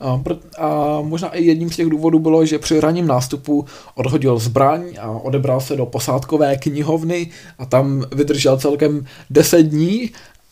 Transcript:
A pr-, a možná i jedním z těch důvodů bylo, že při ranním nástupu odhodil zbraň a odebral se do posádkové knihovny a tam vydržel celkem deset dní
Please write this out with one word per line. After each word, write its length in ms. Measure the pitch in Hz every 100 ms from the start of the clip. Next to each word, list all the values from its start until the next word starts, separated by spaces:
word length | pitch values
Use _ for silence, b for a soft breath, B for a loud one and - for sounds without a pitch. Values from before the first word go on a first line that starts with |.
A 160 | 139 127
pr-, 220 | 143 170 - -
a 400 | 151 151 147 151
možná 260 | 151 165 180
i 160 | 180
jedním 260 | 170 160 170
z 60 | 165
těch 120 | 165
důvodů 300 | 156 165 160
bylo, 280 | 160 160 156
že 120 | 151
při 220 | - 156
ranním 260 | 151 170 165
nástupu 600 | 127 131 139 151 147 143 B B
odhodil 440 | - 120 151 131 120
zbraň 440 | 117 123 135 156 175 -
a 100 | 110
odebral 500 | 110 131 135 127 131
se 160 | 135 135
do 100 | 120
posádkové 680 | 123 - 131 131 156 143 135
knihovny 760 | 151 143 147 160 160 175 170 B B B
a 80 | 127
tam 380 | 135 139 135 -
vydržel 460 | 139 139 139 135 131
celkem 480 | 147 143 151 147 135 B B
deset 320 | 135 165 170
dní 480 | 156 151 170 220 233 B B B _